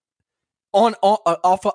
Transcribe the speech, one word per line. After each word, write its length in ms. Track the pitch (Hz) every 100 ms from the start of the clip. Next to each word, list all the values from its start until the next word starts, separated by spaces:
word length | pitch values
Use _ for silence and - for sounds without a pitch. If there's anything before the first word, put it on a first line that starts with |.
| _ _ _ _ _ _ _
on, 220 | 202 226 214
on, 160 | 196 214 170
uh, 120 | 165 180
off 180 | 190
a, 60 | 208